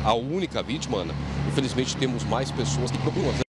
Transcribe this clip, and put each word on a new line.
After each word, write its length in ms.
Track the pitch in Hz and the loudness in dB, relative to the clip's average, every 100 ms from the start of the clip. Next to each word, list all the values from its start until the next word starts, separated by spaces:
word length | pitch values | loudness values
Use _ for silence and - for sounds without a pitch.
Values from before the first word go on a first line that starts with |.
a 100 | - | 2
única 480 | 117 131 185 175 107 | 2 2 -2 -2 -4
vítima, 360 | 95 160 - 107 | -2 -4 -2 -2
Ana. 140 | 82 76 - - - | -2 -4 -4 -2 0
Infelizmente, 480 | - 131 127 131 - | 0 0 0 0 0
temos 280 | 131 120 | 0 0
mais 280 | 107 113 139 | 0 0 0
pessoas 400 | - 113 120 123 | 0 0 2 0
que 60 | - | 0
procuram 320 | - - - | 0 2 0
as 80 | - | 0